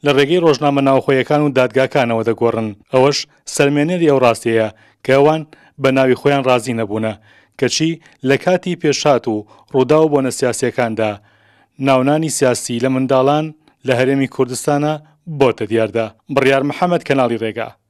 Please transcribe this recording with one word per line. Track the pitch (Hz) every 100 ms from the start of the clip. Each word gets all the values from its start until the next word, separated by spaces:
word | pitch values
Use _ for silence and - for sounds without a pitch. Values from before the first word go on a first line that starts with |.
لە | 147 135
ڕێگەی | 139 180
ڕۆژنامە | 170 135 143 139 135
ناوخۆیەکان | 135 - 135 123 147
و | 147 131
دادگاکانەوە | 127 131 131 147 120 113 113
دەگۆڕن. | 113 117 113 110 98 _
ئەوەش | 131 135 139 - _ -
سەرمێنێری | - 143 143 151 180 165
ئەو | 139
ڕاستیەیە | 123 113 117 113 107 - _ _
کە | - 135
ئەوان | 147 160 151 - _ -
بە | 135 131
ناوی | 131 123
خۆیان | 143 139 131
ڕازی | 123 113 117
نەبوونە، | 110 107 110 104 _ _ _ -
کەچی | 123 - 160 165 _ _ 127
لە | 135
کاتی | - 180 180 170
پێشات | 151 135 151 127 -
و | 107 104 _ _
ڕوودا | 135 123 151
و | 160
بۆنە | 143 131 -
سیاسیەکاندا | 127 117 123 - 117 110 110 101 _ _ _ _ _ _
ناونانی | 135 131 131 151 160 -
سیاسی | 131 120 - 120
لە | 131
منداڵان | 131 131 131 131 151 156 151 _ _ 127
لە | 120
هەرێمی | 131 139 131
کوردستانە | - 127 123 - 143 151 151 _ _ - 151
بۆتە | 135 113 104
دیاردا. | 113 110 107 113 - _
بڕیار | 139 131 135 139
محەممەد، | - 180 175 -
کەناڵی | 139 123 117
ڕێگا | 110 104 113 -